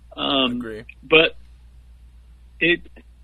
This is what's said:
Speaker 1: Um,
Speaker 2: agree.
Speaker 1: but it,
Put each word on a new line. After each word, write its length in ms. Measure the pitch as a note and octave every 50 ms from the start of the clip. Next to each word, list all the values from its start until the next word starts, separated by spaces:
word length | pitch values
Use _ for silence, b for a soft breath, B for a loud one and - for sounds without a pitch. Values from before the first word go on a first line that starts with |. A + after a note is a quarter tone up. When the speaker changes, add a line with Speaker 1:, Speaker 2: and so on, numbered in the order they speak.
| - - -
Speaker 1:
Um, 360 | D3+ C#3+ C#3 C#3+ C3+ C3 B2 B2
Speaker 2:
agree. 320 | B2 A#2+ A2+ G#2+ G#2+ A2+ - - - -
Speaker 1:
but 340 | C3+ D#3+ D#3 E3 - - - - - - - - - - - - - - - - - - - - - - - - - - -
it, 200 | D#3+ E3+ F3 E3+ - - - - - - - -